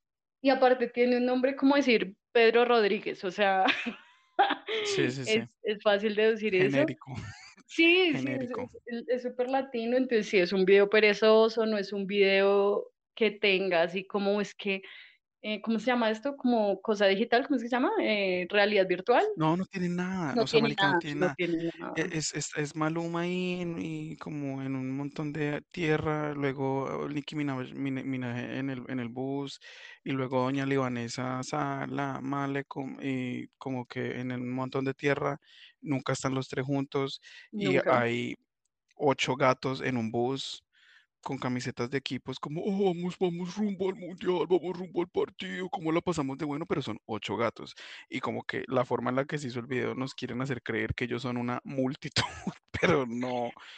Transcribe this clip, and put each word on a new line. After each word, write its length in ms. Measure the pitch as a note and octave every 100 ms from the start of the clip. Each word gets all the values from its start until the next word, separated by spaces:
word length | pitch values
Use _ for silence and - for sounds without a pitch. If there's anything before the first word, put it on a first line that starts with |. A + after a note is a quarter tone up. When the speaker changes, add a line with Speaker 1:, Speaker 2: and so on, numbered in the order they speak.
| _ _ _ _
Speaker 1:
Y 80 | C4+
aparte 360 | C4 B3+ B3 A#3
tiene 280 | A#3+ B3 B3
un 80 | B3
nombre 300 | B3+ C4 C4+
como 200 | C4+ C#4+
decir 380 | B3+ A3 F#3+ - _
Pedro 320 | A#3+ A3+ A3+ A#3+
Rodríguez, 580 | A#3 G#3 F#3 E3 D3+ F#3+
o 60 |
sea, 340 | F3+ G3 F#3+ F#3+
<laughs> 440 | - A#3+ - - _ _ - G4+ D4 - -
Speaker 2:
Sí, 280 | - - C3
sí, 140 | C3 C3+
sí. 140 | A3
Speaker 1:
Es, 100 | A3 _
es 180 | - G#3
fácil 320 | G#3+ G3+ G#3+ G#3
deducir 400 | A3 A3+ G#3+ F#3
eso. 300 | F#3 C#3 -
Speaker 2:
Genérico. 300 | B3 - B2
<laughs> 400 | - - - - -
Speaker 1:
Sí, 500 | - E4 F4+ F4+ C#4
sí, 180 | C4+ C4+
es, 120 | B3
Speaker 2:
Genérico. 100 | B3
Speaker 1:
es, 80 | B3 - -
es, 240 | A#3 -
es 140 | B3
súper 260 | A#3+ B3 B3
latino, 480 | C4+ C4+ A#3 A3+ B3
entonces 300 | B3+ A3+ G#3
sí, 100 | G3+
es 140 | F3
un 120 | G3 F#3
video 240 | G3 G3+
perezoso, 760 | G#3+ G#3+ G3+ A3 A3 A3+ A3+ A3
no 100 | G#3+
es 160 | G3
un 140 | G3+ F#3+
video 840 | G3+ G3 G3 G3 G3+ G3+ G#3 - _ _ -
que 160 | G#3+
tenga 520 | G#3 G#3 F#3+ F#3+ E3+
así 240 | E3+ F#3 F#3
como 340 | G#3 G3 G#3
es 140 | G3 -
que... 260 | G3+ F#3+ F#3+ - - _ _ _
Eh, 180 | G#3+ G#3+
¿cómo 180 | G#3+ A3
se 80 | B3+
llama 240 | A#3+ A3
esto? 260 | A3 C#4+ C#4
Como 440 | B3 A#3 G#3 F#3+
cosa 260 | - G3+ G3
digital, 360 | F#3+ A#3+ A#3+ C4+
¿cómo 100 | C4
es 60 |
que 60 | A#3
se 60 | B3
llama? 140 | D#4 A4
Eh, 460 | A3 G#3 G3 F3+ F3
¿realidad 380 | G#3 G3+ G#3 F#3
virtual? 380 | F3+ F#3 B3+ G#4+ G4+
Speaker 2:
No, 200 | D#3 F3
no 100 | F#3+
tiene 220 | F#3+ F3+
nada, 460 | F3 F3+ F#3+ D#3 A#3+
Speaker 1:
No 40 |
Speaker 2:
o 60 | A3
sea, 120 | A3+
Speaker 1:
tiene 80 | A3
Speaker 2:
marica, 200 | G#3 G3
no 80 | F3
Speaker 1:
nada, 20 |
Speaker 2:
tiene 180 | D#3+ D3
Speaker 1:
no 120 | F3+
Speaker 2:
nada. 80 | F3
Speaker 1:
tiene 220 | F3 E3 E3 - F3+ F3+
Speaker 2:
E-, 60 |
Speaker 1:
nada. 100 | - D#3+
Speaker 2:
es, 160 | D3 D3+
es, 160 | - -
es 180 | D3 D#3
Maluma 460 | D#3 E3 E3+ E3+
ahí 400 | F3 F3+ F3+ F3+
en, 180 | F3 E3+
y 360 | F3+ D#3 D#3 -
como 440 | E3+ D3+ C#3 C3+
en 120 | C3+ C3+
un 160 | C3 C3+
montón 360 | C#3+ - D3+
de 280 | D3+ D3 D3 -
tierra, 640 | - D#3 D#3 D#3 D3+ D3+
luego 720 | C#3+ C#3 C3+ C3+ C3+ C3+ - D3
Nicki 260 | D3 - D#3
Minaj, 380 | C#3+ C3 B2+
Mine-, 300 | C3+ C#3 C3 C3+
Minaj 320 | C3 B2 A#2+
en 300 | A#2 B2+ C3+
el, 140 | B2+ A#2+
en 100 | C3
el 100 | A#2
bus, 500 | A#2+ C3+ C#3 C#3 - - - - -
y 80 | -
luego 300 | C3+ B2+ C3
doña 220 | B2+ C#3 C3+
Libanesa 800 | C#3 B2+ A#2+ A#2 - B2+ B2+
Sala, 760 | C3 D3+ C#3+ C#3 C3+ C3+ C#3 C3+
Male, 440 | C3 C#3 C#3 C#3 C3+
com-, 320 | D3 C3 A#2+
y 460 | C#3 C3 B2+ B2 A#2+ -
como 280 | C3+ C3 A#2+
que 320 | B2+ B2 A#2+
en 100 | B2+
el 100 | B2
montón 440 | B2 B2+ B2+ C3+ C3+
de 80 | C3
tierra, 440 | D3 C#3 D3 C#3+ _ - - _
nunca 320 | D#3 C3+ -
están 220 | C3 C3+ C3+
los 140 | C3
tres 160 | C#3 C3
juntos, 560 | C#3 C3+ C#3 C3+ - - - - G#3+
y 200 | G3 C3+
Speaker 1:
Nunca. 160 | -
Speaker 2:
hay 420 | B2+ A#2 A#2+ A#2+ - _ _ _ _ _ -
ocho 400 | C#3+ C3 - C3
gatos 460 | C3+ B2+ D3 C3
en 160 | C3 B2+
un 140 | A2
bus 520 | A#2 A#2+ C3+ - - _ _ _ _ _ _
con 160 | - C3+
camisetas 520 | B2+ B2 B2+ A#2 A#2+
de 60 | C3+
equipos 420 | - B2+ - C3
como, 220 | D3 D#3 G3+
"Oh, 280 | G3 G3
vamos, 240 | E3+ F3 -
vamos 360 | F3+ E3+ F3+ G3+
rumbo 320 | G#3+ F3+ F#3
al 60 | F#3
mundial, 520 | F3 F3+ E3+ F3+ E3
vamos 280 | F3+ E3 F3
rumbo 240 | F#3 F3
al 80 | E3+
partido, 600 | - D3 - F#3 F#3 F#3
¿cómo 220 | - D#3+
la 100 | E3
pasamos 360 | F3+ E3 C3+ C3+
de 80 | D3
bueno?". 200 | C#3+ E3+
Pero 160 | E3
son 180 | B2+ G#2+ -
ocho 300 | A2 - A#2
gatos, 380 | A2+ - - - - - -
y 100 | B2
como 220 | B2 A2+
que 200 | - A2+ -
la 180 | C3 B2
forma 240 | A#2+ A#2+
en 60 | B2+
la 80 | C#3
que 120 | D3+
se 100 | C3+
hizo 120 | A#2+
el 80 | A#2+
video 280 | B2+ A#2 A#2
nos 180 | B2+ -
quieren 260 | B2 A#2
hacer 200 | C3+ B2
creer 320 | - A2 A2 -
que 100 | A#2+
ellos 160 | A#2+
son 140 | B2 B2
una 220 | A#2+ B2 -
multitud, 580 | C#3 C3 D3+ D3+ -
<laughs> 380 | - - - - _ -
pero 240 | F3 D#3 B2
no, 460 | A#2+ B2+ B2 A#2+ - -